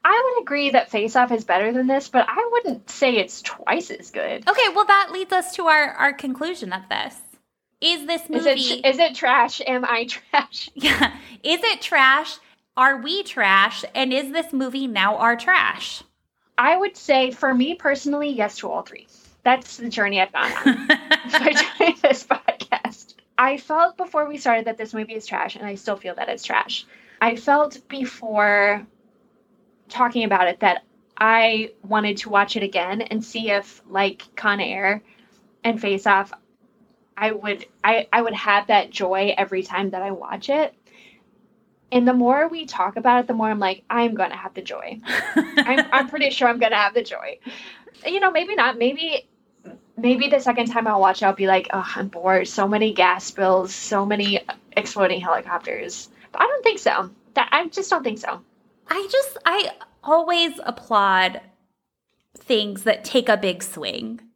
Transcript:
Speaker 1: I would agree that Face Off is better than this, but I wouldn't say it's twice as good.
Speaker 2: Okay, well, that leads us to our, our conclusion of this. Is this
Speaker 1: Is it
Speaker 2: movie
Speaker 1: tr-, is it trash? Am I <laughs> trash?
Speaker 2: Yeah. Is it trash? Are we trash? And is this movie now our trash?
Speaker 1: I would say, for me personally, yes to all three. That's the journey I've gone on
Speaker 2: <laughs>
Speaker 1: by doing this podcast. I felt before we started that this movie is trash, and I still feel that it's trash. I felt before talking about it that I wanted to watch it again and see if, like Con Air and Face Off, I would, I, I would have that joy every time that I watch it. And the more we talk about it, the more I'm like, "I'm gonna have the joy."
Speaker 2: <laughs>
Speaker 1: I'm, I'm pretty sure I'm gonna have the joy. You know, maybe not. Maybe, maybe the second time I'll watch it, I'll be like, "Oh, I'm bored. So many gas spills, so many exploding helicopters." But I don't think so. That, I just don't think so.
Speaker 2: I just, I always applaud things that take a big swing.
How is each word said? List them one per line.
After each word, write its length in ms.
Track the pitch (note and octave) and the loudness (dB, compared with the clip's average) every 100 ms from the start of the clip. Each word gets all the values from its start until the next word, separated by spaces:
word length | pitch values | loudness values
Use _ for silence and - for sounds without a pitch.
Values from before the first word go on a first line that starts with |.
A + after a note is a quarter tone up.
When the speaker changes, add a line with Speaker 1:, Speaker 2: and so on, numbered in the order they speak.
Speaker 1:
I 300 | E4 A4 C5 B4 | 4 4 2 -2
would 60 | |
agree 280 | - C#4+ C#4+ | -2 -2 2
that 180 | B3 A3+ | 2 2
Face 260 | G#3+ A3 B3+ | -2 0 2
Off 160 | B3 | 2
is 120 | A#3 | 0
better 280 | A3 F3+ G#3+ | 0 0 0
than 140 | A#3+ B3+ | 0 0
this, 200 | C4+ C#4 | 0 0
but 180 | B3+ - | 0 2
I 220 | A3+ A#4 | 0 0
wouldn't 380 | A#4 A4 A#3 - | -2 -2 -8 -10
say 280 | - C4 A#3 | -2 0 0
it's 240 | F#3 - | -4 -8
twice 480 | - - - C4+ F4 | -12 -8 -4 -4 -4
as 180 | - - | -16 -12
good. 360 | - D#2 - - | -8 -6 -2 0
Speaker 2:
Okay, 200 | G#4 A4 | 2 2
well, 120 | F4+ G#4 | 2 4
that 240 | G4 F#4+ | 4 4
leads 220 | F4+ F#4+ | -6 -2
us 200 | F#4 F4+ F#4 | -2 -2 -2
to 100 | E4 | 2
our, 220 | D4+ C#4+ | 2 2
our 220 | - C#4 | 0 -2
conclusion 580 | C#4 C#4 C4 D#4+ F4 F#3+ | -2 -8 -6 -6 -6 -8
of 80 | F#3 F#3+ | -10 -6
this. 260 | G#2 - - - _ _ _ _ _ | -6 -6 -12 -20 _ _ _ _ _
Is 260 | D#4+ F4 D4 | -2 -2 -4
this 140 | E4 E4 | -6 -4
Speaker 1:
Is 160 | D#4 C#4+ | -2 0
it 120 | C4+ | 0
Speaker 2:
movie 240 | B3+ B3 | -2 0
Speaker 1:
tr-, 60 | C4+ | 0
is 100 | C4+ | 4
it 140 | E4 B3+ | 2 2
trash? 460 | B3+ B3+ A#3 - - | 2 4 4 0 -4
Am 160 | B3+ B3 | -2 -2
I 200 | A#3 A#3+ | -2 -4
<laughs> 40 | |
trash? 600 | - _ C#4+ C#4+ - - | -10 _ -2 -2 -12 -14
Speaker 2:
Yeah. 400 | - C#4+ - A#3+ - - A#3 | -2 0 2 2 0 -20 -10
Is 160 | - E4+ | -2 0
it 180 | A4+ G4+ | 0 -2
trash? 560 | - D#4 C4 C#4 D#4+ - _ _ _ - | 0 4 6 4 0 -12 _ _ _ 2
Are 180 | C4 C4+ | 2 2
we 220 | C4 F#4+ | -4 -6
trash? 600 | G4 C4 G3+ G3 G#3 - - | -6 0 4 4 4 0 -8
And 200 | - C4 | -2 0
is 180 | C4 C4+ | 0 -2
this 220 | D#4+ E4 | -6 -4
movie 340 | C4 C4 C4+ C4+ | -4 -4 -4 -4
now 300 | G#3 G3 G#3+ | 2 2 4
our 180 | A3+ A#3 | 2 2
trash? 680 | F4+ F#4 - - - - - _ _ _ _ - | 2 4 4 -2 -10 -12 -18 _ _ _ _ 0
Speaker 1:
I 200 | B3+ F4+ | 4 4
would 180 | G4 - | 0 -4
say, 360 | - C4 B3+ | 2 4 4
for 220 | B3 C4+ | 0 0
me 220 | B3+ C4+ F4+ | 2 0 0
personally, 540 | D4 C4+ C#4+ D4 D4 | -2 -2 -2 -2 -4
yes 280 | B3 G#3 - | -2 -4 -4
to 100 | F#3+ | -6
all 120 | D#3+ | -6
three. 240 | - - _ _ _ _ | -8 -20 _ _ _ _
That's 320 | B3 B3+ - - | 2 2 -2 -12
the 120 | A#3 | -8
journey 320 | A3+ G3+ G3 | -2 0 2
I've 100 | F#3+ | 0
gone 200 | - - | 0 -2
on 340 | - C#4 A#3 - | 2 2 2 0
Speaker 2:
<laughs> 0 | |
Speaker 1:
by 680 | - - D4+ - D4+ D4+ D4 D4 - | 0 2 -2 2 2 4 2 0 2
doing 180 | E4+ E4 | 0 4
this 240 | C#4+ B3+ - | 4 2 0
podcast. 920 | - - - - - A#3 - - - _ - | -2 0 -4 -4 -4 -4 -12 -20 -20 _ 0
I 200 | C4 C#4 | 0 0
felt 400 | - D#4 F4 F4 | -2 2 2 0
before 300 | F4+ D#4 D4 | -4 -2 -4
we 80 | D4 | -4
started 280 | C4 A3+ A3+ | 0 0 -2
that 120 | A3+ | -8
this 160 | A3 | -8
movie 220 | A3 A3 A3 | -8 -8 -12
is 100 | A3 | -8
trash, 320 | G#3+ - - | -6 -6 -8
and 80 | G#3 | -12
I 100 | G3 | -10
still 220 | A3 G3 | -8 -6
feel 180 | F#3 F3 | -8 -8
that 140 | - | -8
it's 140 | - - | -8 0
trash. 400 | - - - - - - _ | 0 0 -8 -10 -20 -20 _
I 140 | A3+ A#3 | -2 0
felt 500 | D4 C#4+ D4 - _ | 2 2 2 -4 _
before 960 | C#4 B3+ - A3+ G#3+ G#3 G#3 G3+ G#3 - _ _ _ _ _ _ _ _ _ _ | -8 -8 -8 -4 0 2 4 4 2 -4 _ _ _ _ _ _ _ _ _ _
talking 360 | A#3 B3 A#3+ | -2 0 0
about 240 | A3 F#3+ F3+ | 2 2 2
it 120 | F3 | 2
that 240 | G3+ F3 _ _ _ - | 0 0 _ _ _ 0
I 540 | A3 A3+ A3+ A3 A3 - | 4 6 4 2 -4 -12
wanted 340 | G3 G#3+ G#3 G3+ | -2 -2 0 -4
to 120 | A3 | 0
watch 260 | G3+ G3+ A3+ | 2 2 -2
it 80 | |
again 380 | G3 G3 F3 G#3 | -2 -2 -4 -6
and 220 | A3 G#3+ A3 | -4 -6 -6
see 240 | A3+ A3 | -8 -2
if, 320 | G3+ G3 - _ | -2 -4 -20 _
like 340 | F#3+ G3 - - - | 0 0 -2 -18 -4
Con 240 | G#3+ G3+ | -2 0
Air 420 | F3+ F#3+ F#3+ G#3 _ _ _ _ _ _ | -4 -2 -2 -2 _ _ _ _ _ _
and 180 | A#3 A3+ | -4 -2
Face 240 | G#3 G3 G#3 | -2 0 2
Off, 260 | G3 G3 - _ _ _ _ _ _ _ - | 2 0 -14 _ _ _ _ _ _ _ -4
I 140 | G#3+ | -4
would, 340 | G#3+ G#3 G3 - _ | -2 -6 -8 -10 _
I, 240 | G#3 A3+ - | 0 0 2
I 80 | A3+ | 0
would 140 | A#3 G3+ | 0 -2
have 320 | G#3 G3+ G#3 | 0 0 4
that 240 | G#3 - | 2 2
joy 420 | - F#3 F#3+ G3+ - | -4 -2 0 0 0
every 260 | F#3+ F#3+ | -2 -4
time 260 | F#3 F#3 G3 | -4 -4 -4
that 120 | F#3 | -4
I 80 | G3 | -6
watch 380 | F#3+ - - - | -8 -10 -10 -2
it. 240 | C#4+ D#4 _ _ _ - _ _ _ _ _ _ _ _ | 0 0 _ _ _ -20 _ _ _ _ _ _ _ _
And 160 | B3+ B3 | 2 4
the 60 | |
more 340 | B3+ B3 C4+ E4 | 4 4 2 0
we 180 | E4 D4+ | -4 -10
talk 300 | - F#3 A#3 | -4 -4 0
about 240 | A#3+ B3 | 2 2
it, 60 | B3 | 2
the 60 | |
more 160 | A3+ A3 | -2 -2
I'm 80 | G#3 | 0
like, 260 | F#3+ F#3+ _ | -2 -2 _
"I'm 240 | A#3+ A#3 | 0 0
gonna 240 | G#3+ F3+ - | 0 -4 -4
have 160 | - | -12
the 80 | - | -14
joy." 400 | - - - A3 | -12 -12 -12 -14
Speaker 2:
<laughs> 40 | - | -6
Speaker 1:
I'm, 800 | - - - - C#4+ A#3+ C4+ D4 | -6 0 -2 2 0 2 2 4
I'm 160 | C4 C4 | 2 2
pretty 220 | D4+ C#4+ | -2 -2
sure 180 | - B3 | 2 2
I'm 120 | A#3 | 4
gonna 160 | A3+ G#3 | 2 2
have 180 | G3+ | 2
the 80 | A3+ | 0
joy. 380 | A3 - - - B3+ - - - - _ - | -4 -10 -12 -14 -18 -18 -20 -20 -20 _ -6
You 140 | F#4+ | 0
know, 100 | F#4+ | 0
maybe 240 | E4 F4+ | 0 -2
not. 240 | G#4+ C4 A#3+ | 0 0 2
Maybe, 500 | A#3+ C#4+ E4 D4 _ _ _ _ - - _ - | -2 -2 -6 -6 _ _ _ _ -20 -20 _ -2
maybe 300 | A#3+ B3+ C#4 | 2 2 2
the 100 | C#4 | 2
second 280 | B3+ A#3+ A3+ | 2 0 -2
time 180 | A#3 A3 | -2 0
I'll 160 | G3+ | 2
watch 220 | F#3+ F#3+ | 2 4
it, 20 | G3+ | 0
I'll 80 | |
be 140 | G3+ F#3+ | 2 2
like, 200 | F#3+ F#3+ | 2 2
"Oh, 180 | G3 F#3 - | -6 -4 -6
I'm 120 | G3 | -8
bored. 380 | F3 F3+ F#3+ F#3 | -2 2 2 0
So 200 | - G3+ | -2 0
many 260 | G#3 A3 | 2 0
gas 300 | G#3 F3+ F#3 - | 2 2 2 -6
spills, 480 | - F#3+ F#3 F#3 | 0 2 2 0
so 320 | - - G#3 G3+ | -8 -4 -2 0
many 340 | G#3 G3+ G3 - - _ - | -2 -2 -4 -6 -14 _ -4
exploding 420 | - G#3 F#3 F#3 | -4 0 0 0
helicopters." 880 | F3+ E3 - F3 - - - - - _ - | -2 -4 -2 -8 -6 -10 -10 -12 -18 _ -16
But 120 | - | -2
I 20 | G#4+ | -2
don't 180 | C#5 | 2
think 140 | A4+ G4+ | 0 0
so. 320 | - - F#3 _ _ | 0 0 -4 _ _
That, 160 | - A#3 | -2 2
I 140 | C#4 E4+ | 0 0
just 200 | - G4 | -6 -2
don't 140 | E4+ | -2
think 160 | C4 G#3+ | -2 -6
so. 200 | - F3+ _ _ _ _ - | -10 -10 _ _ _ _ -6
Speaker 2:
I 200 | F4 G4 | -6 0
just, 260 | C5+ C#5 - E4 | -2 -2 -2 -2
I 260 | F#4+ F#4+ - - _ | 0 -4 -8 -20 _
always 560 | - E4 E4 F4 E4+ - | 2 2 4 0 0 -2
applaud 800 | - A#3 - G#3+ G3 F#3+ F#3 F#3 - _ _ _ _ _ _ _ _ - | -10 -10 0 2 4 4 2 -2 -18 _ _ _ _ _ _ _ _ -20
things 460 | - A3+ G#3 G3 | -2 -2 -2 -4
that 200 | A3 - | -2 -2
take 260 | - B3+ A#3+ | 0 0 2
a 80 | G#3 | 0
big 260 | G3 F3+ | 0 -4
swing. 580 | - - G#2 - A2+ - _ | -10 -10 -10 -10 -10 -14 _